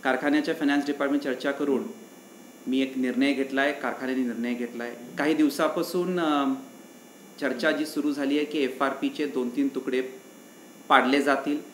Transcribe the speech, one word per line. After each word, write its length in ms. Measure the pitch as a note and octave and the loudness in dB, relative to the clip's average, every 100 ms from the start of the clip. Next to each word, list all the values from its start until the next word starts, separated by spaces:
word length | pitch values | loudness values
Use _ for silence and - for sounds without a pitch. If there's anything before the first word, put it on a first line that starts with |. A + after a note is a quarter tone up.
कारखान्याच्या 520 | C3+ B2+ D3 D3+ D3+ D#3+ | 0 0 2 2 0 0
finance 300 | C#3+ C#3+ C#3+ | 2 2 0
department 380 | C#3+ C#3 C#3+ | 0 0 0
चर्चा 280 | C#3+ B2 C#3+ | 0 -2 -2
करून 320 | C#3 C#3+ B2+ G#2 - - - - - - - - | -2 0 0 -2 -10 -18 -20 -20 -20 -20 -12 -2
मी 140 | C3 | 0
एक 160 | C3 C3 | 0 0
निर्णय 360 | B2+ A#2+ C#3 | 0 2 2
घेतलाय, 380 | C3 C3+ C3+ C#3+ | 2 0 0 0
कारखान्याने 520 | D3 B2+ - C3 C3 | 0 -6 -4 -2 0
निर्णय 300 | B2 A2+ A#2+ | -2 -2 -4
घेतलाय. 420 | A#2+ A#2+ A#2 A#2+ A#2 - - | -4 -6 -6 -10 -10 -12 -2
काही 160 | C#3+ | 0
दिवसापासून, 840 | D3+ D3 C3+ D#3 F3 E3 F3+ F3 F3 | 4 4 4 0 0 -2 -2 0 0
अ, 340 | D#3+ D3 C3+ C3+ - - - - - - - - | 2 2 2 -2 -6 -20 -20 -20 -20 -20 -20 -4
चर्चा 320 | C#3 - D#3+ | -4 2 0
जी 140 | C#3+ D#3 | 2 -2
सुरू 260 | D3+ D3 | 0 -2
झाली 260 | C#3+ C#3 C#3+ | 0 0 2
आहे 80 | D3 | 0
की 180 | D#3+ | 0
एफआरपीचे 640 | C3 - C#3 - C#3 - D3 | 0 0 -2 0 -4 -2 -2
दोन 300 | C3 B2 C3 | -2 -2 0
तीन 120 | C#3 | 0
तुकडे 340 | C3 C3 B2+ B2+ - - - - - - - - | 0 -2 -2 -4 -10 -20 -20 -20 -20 -20 -20 4
पाडले 320 | C#3 B2+ C#3+ | 6 6 2
जातील. 480 | C#3 C3+ D3 D3 - | 4 0 0 -6 -8